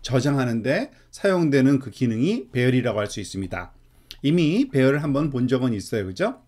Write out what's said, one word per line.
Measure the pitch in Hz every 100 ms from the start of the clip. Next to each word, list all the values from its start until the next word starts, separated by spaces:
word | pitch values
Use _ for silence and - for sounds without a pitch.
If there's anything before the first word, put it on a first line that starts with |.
저장하는 | - 131 135 139 127 113
데 | 113 160 262 - _
사용되는 | - 202 185 165 139 131 139
그 | 123
기능이 | - 123 110 147 233 -
배열이라고 | 123 123 127 120 107
할 | 104
수 | -
있습니다. | 98 95 92 90 90 - _ _ _ -
이미 | 139 170 156 190 277
배열을 | 139 131 143
한번 | 147 139 156
본 | 135 123
적은 | 127 127
있어요. | 107 92 113 95
그죠? | 95 202 262